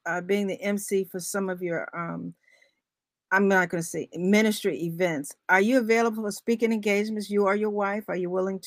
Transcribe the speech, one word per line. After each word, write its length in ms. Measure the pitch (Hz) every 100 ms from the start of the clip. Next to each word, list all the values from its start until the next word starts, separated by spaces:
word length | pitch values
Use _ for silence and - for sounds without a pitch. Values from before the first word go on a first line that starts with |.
| 175
uh, 160 | 175
being 260 | 180 202 202
the 140 | 180
M 160 | 202 202
C 260 | - 196
for 160 | 185 185
some 300 | 170 202 190
of 120 | 180
your, 280 | 180 165 - 170
um, 380 | 170 170 175 - _ _ _ _ _ _ _ _ _
I'm 160 | 190 196
not 220 | 190 175
gonna 140 | 175
say 240 | 165 170 -
ministry 720 | 165 180 208 220 208 202 147
events. 520 | 170 165 180 151 143 - -
Are 100 | 185
you 200 | 208 262
available 440 | 220 226 233 220
for 80 | 208
speaking 400 | 196 - 233 233
engagements, 580 | 226 208 202 214 214 202
you 160 | 202 196
or 100 | 208
your 160 | 214
wife? 340 | 208 196 208 208
Are 80 | 180
you 140 | 175
willing 300 | 185 190 190